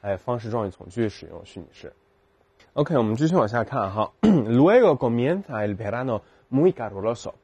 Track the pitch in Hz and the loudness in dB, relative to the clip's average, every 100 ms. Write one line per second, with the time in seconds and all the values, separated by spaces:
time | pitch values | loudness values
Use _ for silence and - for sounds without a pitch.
0 | 104 95 - 120 110 117 104 - 92 104 | -4 -6 -4 -6 -4 -4 -4 -8 -12 -4
1 | 110 - - 82 - - 82 - - _ | -4 -4 -18 -18 -18 -18 -20 -20 -20 _
2 | _ _ _ _ _ _ _ - 143 151 | _ _ _ _ _ _ _ -4 0 2
3 | 110 113 160 180 107 120 110 135 98 101 | 2 2 2 2 0 -2 -4 -4 -4 -2
4 | 107 _ 214 180 110 120 160 233 220 139 | -4 _ 4 4 4 4 6 6 6 4
5 | 123 117 127 185 196 117 104 101 107 113 | 0 0 0 -2 -6 -6 -4 -4 -6 -6
6 | 131 107 _ _ _ 131 175 180 110 98 | -4 -6 _ _ _ 2 2 2 -8 -4
7 | 107 117 - - | -4 -4 -10 -16